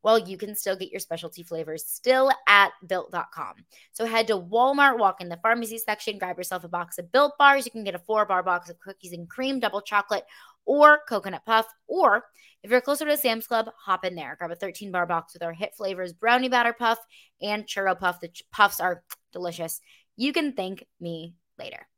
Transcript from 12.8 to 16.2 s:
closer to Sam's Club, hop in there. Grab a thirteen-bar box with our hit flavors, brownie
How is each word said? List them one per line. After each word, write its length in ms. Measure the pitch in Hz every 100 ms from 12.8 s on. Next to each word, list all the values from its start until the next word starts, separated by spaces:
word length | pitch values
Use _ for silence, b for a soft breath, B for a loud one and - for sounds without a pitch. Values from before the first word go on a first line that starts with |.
closer 240 | 247 285
to 120 | 302 294
Sam's 300 | 247 226 -
Club, 200 | 226 220 _
hop 220 | - 185
in 80 | 185
there. 220 | 175 135 147
Grab 140 | 165
a 40 |
thirteen-bar 520 | 170 196 - 202 180 175
box 260 | 170 -
with 80 | 170
our 120 | 170
hit 200 | 165 208
flavors, 380 | - 196 185 180
brownie 360 | 170